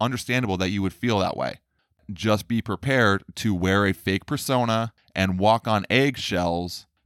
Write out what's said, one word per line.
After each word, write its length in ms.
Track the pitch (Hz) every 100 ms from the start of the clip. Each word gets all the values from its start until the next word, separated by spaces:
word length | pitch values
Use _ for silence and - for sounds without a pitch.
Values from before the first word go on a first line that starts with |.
understandable 560 | 117 123 - 127 110 92
that 140 | 95
you 100 | 101
would 120 | 95
feel 240 | - 120 104
that 180 | 90 -
way. 240 | 65 - _ _ _ _ -
Just 340 | 90 107 107 -
be 160 | 117
prepared 600 | - 95 139 131 107 98 - -
to 160 | 110
wear 320 | 92 92 98
a 80 | 101
fake 340 | 92 101 98 -
persona 680 | 147 - 127 117 113 113 - _
and 260 | - 95 92
walk 260 | 101 113 117
on 200 | 107 95
eggshells 960 | 117 139 123 - 90 87 85 90 - - _